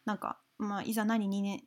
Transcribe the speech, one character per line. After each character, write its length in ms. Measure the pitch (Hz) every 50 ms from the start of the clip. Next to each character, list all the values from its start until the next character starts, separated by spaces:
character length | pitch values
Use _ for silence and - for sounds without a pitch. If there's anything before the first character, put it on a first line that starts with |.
| _
な 100 | 220 208
ん 20 | 185
か、 220 | - - - - _ _ _ -
ま 200 | 214 208 202 196
あ、 60 | -
い 100 | - 214
ざ 120 | 220 214
何 220 | 214 226 226 208 196
二 140 | 196 202
年、 220 | 202 202 196 - -